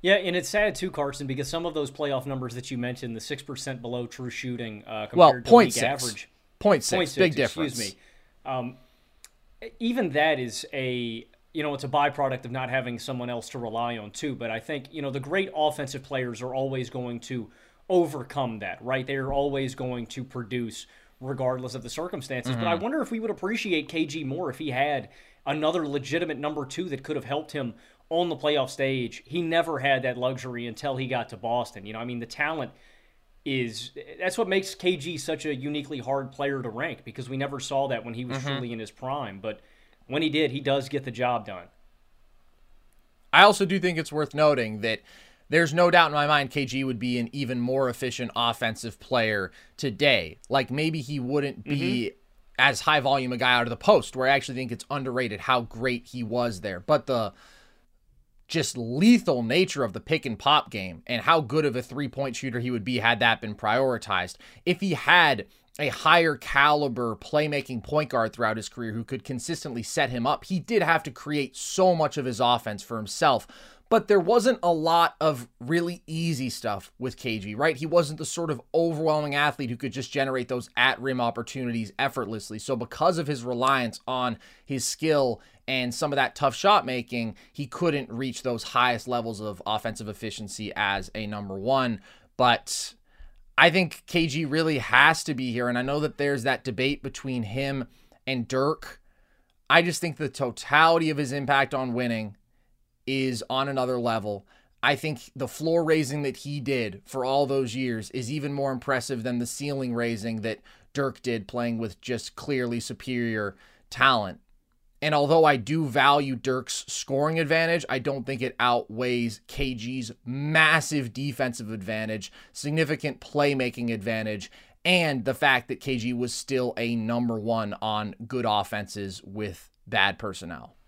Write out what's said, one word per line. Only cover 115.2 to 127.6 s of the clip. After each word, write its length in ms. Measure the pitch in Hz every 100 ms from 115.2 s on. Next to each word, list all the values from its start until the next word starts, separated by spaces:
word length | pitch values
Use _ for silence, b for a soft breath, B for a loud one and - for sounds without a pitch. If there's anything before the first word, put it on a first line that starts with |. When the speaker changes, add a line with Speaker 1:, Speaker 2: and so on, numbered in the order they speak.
| 143 165
Speaker 2:
I 120 | 156 139
do 280 | 107 160
value 520 | 151 127 135 147 139 127
Dirk's 480 | - 131 - - -
scoring 540 | - - 135 151 160
advantage, 440 | 156 160 165 170 -
I 100 | 131
don't 260 | 123 139
think 160 | 117 135
it 140 | 127 -
outweighs 800 | 123 120 - 110 123 123 117 104 _
K 260 | - 139
G's 380 | 123 117 131 117 127
massive 880 | - 135 143 160 156 160 - 147 123
defensive 600 | 113 143 127 127 120 107
advantage, 580 | 110 92 110 110 110 98 B B
significant 680 | - 147 156 156 151 151 123
playmaking 720 | - 147 143 139 127 120 120
advantage, 560 | 113 101 110 110 107 92 b b b
and 400 | - 180 165 135
the 100 | 113
fact 320 | 127 147 131 -
that 140 | 127
K 180 | 139 127
G 140 | 117
was 200 | 120 123
still 400 | - - 135 123 -
a 180 | 117
number 420 | 117 110 117 120 113
one 380 | 107 113